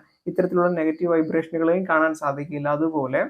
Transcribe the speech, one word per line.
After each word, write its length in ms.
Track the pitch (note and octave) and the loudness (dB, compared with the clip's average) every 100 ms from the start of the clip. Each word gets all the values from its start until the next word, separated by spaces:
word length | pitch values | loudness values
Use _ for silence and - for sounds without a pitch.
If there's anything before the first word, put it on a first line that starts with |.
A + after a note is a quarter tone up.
| - _ - | -8 _ -6
ഇത്തരത്തിലുള്ള 420 | F3 F3+ F3+ F3 | -2 0 2 2
നെഗറ്റീവ് 420 | E3+ D#3+ D#3 F3 | 2 -2 0 0
വൈബ്രേഷനുകളെയും 720 | E3 D#3 E3 D#3+ E3 E3 F3 F#3 | 2 2 -2 -2 0 2 2 2
കാണാൻ 260 | D#3+ D#3+ D#3 | 2 2 0
സാധിക്കില്ല. 520 | D3 C#3 D3 D3 C#3+ | -4 -4 -6 -4 -2
അതുപോലെ 520 | D3 D#3+ D#3 C3 C#3 A#3 | 0 0 -2 -2 -2 -2